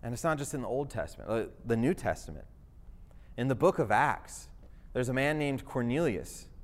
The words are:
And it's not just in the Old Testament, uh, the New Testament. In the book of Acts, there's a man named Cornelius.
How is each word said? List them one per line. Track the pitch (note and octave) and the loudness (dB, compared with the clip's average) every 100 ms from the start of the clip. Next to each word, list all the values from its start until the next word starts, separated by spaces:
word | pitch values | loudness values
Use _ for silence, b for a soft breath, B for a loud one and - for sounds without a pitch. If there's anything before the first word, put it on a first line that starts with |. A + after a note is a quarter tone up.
And | A#2 | -6
it's | A#2+ | -2
not | E3 D#3 | 0 0
just | C#3 | -2
in | D3 | -4
the | A2+ | -2
Old | B2+ C#3+ | -2 -2
Testament, | G#2+ D#2+ - - | -4 -6 -6 -2
uh, | A2+ F#2+ - | 0 -2 -6
the | - A2+ | 0 4
New | B2 | 4
Testament. | F#3 G#2+ E2 - - - - - - - - - b b - | 2 0 -2 -4 -12 -14 -18 -20 -20 -18 -18 -18 b b -2
In | B2 | 0
the | |
book | B2 E3 F#3+ | 6 4 4
of | B2 | 4
Acts, | G#2 C#3+ G2+ - - - - b b b | 4 4 0 -6 -14 -14 -16 b b b
there's | B2+ B2 | -2 2
a | |
man | C3 C#3 D#3 | 2 2 2
named | C#3+ C3+ | 2 0
Cornelius. | - C3 A#2+ C3 E3 F#2 B1+ - - - | -2 0 2 4 4 2 -4 -12 -14 -18